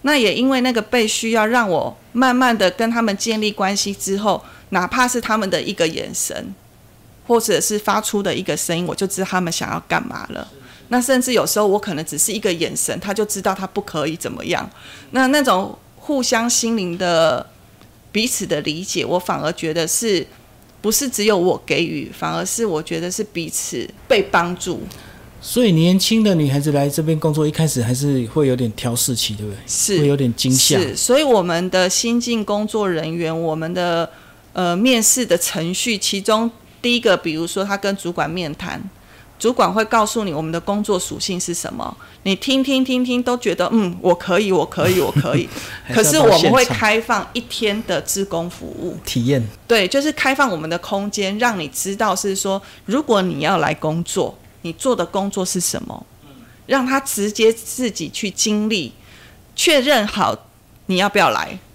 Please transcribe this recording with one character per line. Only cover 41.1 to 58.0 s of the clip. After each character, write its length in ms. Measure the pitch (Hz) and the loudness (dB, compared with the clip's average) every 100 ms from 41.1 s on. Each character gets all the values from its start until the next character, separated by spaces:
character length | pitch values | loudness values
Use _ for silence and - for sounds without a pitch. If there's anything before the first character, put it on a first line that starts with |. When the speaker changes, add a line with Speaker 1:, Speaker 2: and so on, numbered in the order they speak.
| - | -6
Speaker 1:
性 180 | - 180 | -4 -4
是 140 | 180 | -4
什 180 | 170 - | -6 -6
么， 220 | - - - - - | -8 -10 -12 -20 -6
你 120 | 190 | -2
听 300 | 190 - 269 | -2 0 0
听 180 | 269 262 | 2 2
听 220 | 254 254 | 2 0
听 180 | 247 247 | 0 0
都 140 | 247 240 | 0 -2
觉 180 | 226 | -2
得 140 | 165 180 | 0 2
，“嗯， 240 | 220 190 180 | 2 0 0
我 140 | 185 | 0
可 260 | 170 - 185 | 0 2 2
以， 100 | 208 | 2
我 140 | 180 | 2
可 240 | 156 - 147 | 0 0 2
以， 100 | 180 | 2
我 140 | 135 | 2
可 240 | 147 131 131 | 2 2 0
以。” 100 | - - - | -2 -10 -12
Speaker 2:
<laughs> 120 | - | -14
还 180 | - 127 | -2 2
是 140 | 156 311 | 4 6
要 100 | 240 | 6
到 40 | |
现 0 | |
场。 20 | |
Speaker 1:
可 0 | |
是 140 | 170 180 | 6 6
我 40 | |
们 20 | |
会 120 | 254 | 4
开 340 | 247 233 214 220 | 4 2 2 2
放 300 | 226 220 175 | 0 -2 -2
一 60 | 247 | -8
天 380 | 240 - 214 208 220 | -8 -2 -2 -2 -2
的 140 | 180 | -4
志 240 | - 196 | -2 -4
工 240 | 196 165 170 | -2 -4 -6
服 160 | - | -10
务。 320 | - - 175 - | -12 -8 -8 -8
Speaker 2:
体 220 | - 123 120 | -4 -2 2
验。 200 | 139 107 - - | 2 0 -8 0
Speaker 1:
对， 180 | 226 185 | 2 2
就 140 | 277 | 2
是 100 | 302 | 0
开 220 | 294 269 | 0 0
放 160 | 269 269 | 2 0
我 60 | 170 | 0
们 120 | 160 | -4
的 100 | 170 | -6
空 320 | - 196 202 | -4 -4 -4
间， 280 | 208 190 208 | -2 -4 0
让 220 | 240 202 | 0 0
你 80 | 151 | -6
知 260 | - 185 | -6 -6
道 220 | 196 220 185 | -2 0 0
是 180 | 202 | -2
说， 260 | 190 196 190 - - - | -2 -2 -4 -6 -16 -2
如 160 | 247 | -2
果 180 | 294 208 | 2 2
你 200 | 185 143 | 2 0
要 180 | 151 185 | 0 2
来 160 | 147 | 0
工 280 | 156 156 160 | 0 -2 -2
作， 320 | 170 190 135 - - - | -2 -2 -2 -4 -20 -12
你 100 | 170 | -12
做 240 | 160 269 214 | -4 0 0
的 80 | |
工 260 | 170 196 202 | 0 -2 -2
作 140 | 202 | -4
是 160 | 185 185 | -4 -2
什 200 | 175 - | -2 -6
么， 240 | - - - - - - - - | -10 -14 -16 -20 -20 -20 -20 -20
让 220 | - 269 254 | -2 0 2
他 120 | 269 | -2
直 300 | 277 - 202 | -2 -4 -4
接 220 | 208 220 | 4 4
自 380 | 226 - - 247 | 4 -8 -4 -4
己 180 | - | -4